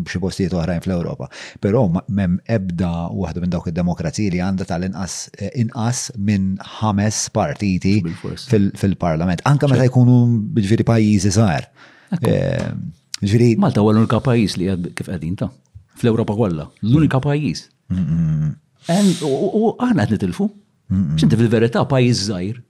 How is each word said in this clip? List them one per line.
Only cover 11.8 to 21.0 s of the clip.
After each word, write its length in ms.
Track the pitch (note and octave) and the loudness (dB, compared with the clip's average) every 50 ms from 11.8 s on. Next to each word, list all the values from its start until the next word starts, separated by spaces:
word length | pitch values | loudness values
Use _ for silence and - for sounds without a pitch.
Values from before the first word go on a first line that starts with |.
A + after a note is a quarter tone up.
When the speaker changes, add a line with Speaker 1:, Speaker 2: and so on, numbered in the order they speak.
| - - - _ _ - | -20 -20 -20 _ _ -8
Speaker 2:
Ekku. 160 | - - - | -6 -2 0
Speaker 1:
Eh, 460 | A1+ G#1 G1+ G1+ G1+ G1+ G1+ G1+ G1+ G1+ G1+ - - - _ _ _ - | 0 0 0 0 0 -2 -2 -4 -6 -6 -8 -10 -12 -14 _ _ _ -8
ġifieri 360 | - G#2 G2 G#2+ A2+ A#2+ A#2+ A2+ | -4 0 2 4 4 4 4 4
Speaker 2:
Malta 220 | G2 C#3+ D3 B2 A2 | 4 2 2 4 4
huwa 140 | G#2 A2 G#2+ | 4 4 4
l-unika 260 | A2 A2 G2+ A2 G#2+ | 4 2 2 0 0
pajjiż 380 | - C#3 A#2+ A#2+ G#2+ F2 - | 0 2 2 2 2 0 0
li 100 | F#2+ F2 | -2 -2
qed 240 | F#2+ F#2+ F2 F2 E2+ - | -2 -2 -4 -4 -6 -8
kif 120 | - - | -10 -8
qegħdin 300 | - F#2+ D#2 D2+ E2 F#2+ | -8 -8 -6 -6 -6 -6
ta' 140 | - - - - _ _ _ - - _ _ _ | -4 -6 -8 -8 _ _ _ -20 -20 _ _ _
fl-Ewropa 400 | - - A#2 A2 A2+ G#2+ G#2+ G#2 | -2 0 2 2 2 0 0 0
kollha. 320 | G#2+ A#2 F#2+ E2 D#2 D2 - - _ | 0 0 0 -2 -4 -8 -10 -10 _
L-unika 400 | G2+ G#2+ C3 D#3+ D3+ F3 - C#3 | 0 2 4 4 4 4 2 0
pajjiż. 480 | C#3+ C#3+ C#3+ D3+ D3 F#2 D2+ - - - _ _ _ | 0 0 -2 -2 -2 -4 -4 -6 -10 -16 _ _ _
Speaker 1:
Mm, 180 | - F#2 F#2 F2 | -6 -4 -2 -2
mm, 320 | D2 E2 E2+ E2 D#2 D#2 | 0 0 0 0 0 0
mm. 240 | D2+ D#2 D2+ - - _ _ _ _ - | 0 -2 -2 -4 -8 _ _ _ _ -4
Speaker 2:
And 360 | - E3 G3+ G3+ F#3+ E3+ - | 0 2 2 4 2 2 0
u, 60 | D3+ | -2
u, 200 | D3 C3+ D3 E3+ F3+ | -2 0 0 0 0
u 160 | - G#3 A3+ G#3+ - | 0 2 2 0 0
aħna 260 | - B3 B3 A3+ C#3+ G#2 | 0 0 0 2 2 2
qed 80 | A2 | 0
nitilfu. 380 | G#2+ - G2+ F2+ E2+ - G3+ G#3+ - - _ _ _ _ _ - | 0 0 -2 -2 -2 -2 -4 -4 -4 -8 _ _ _ _ _ -2
Speaker 1:
Mm, 80 | F#2 | 0
mm. 180 | F#2+ | 0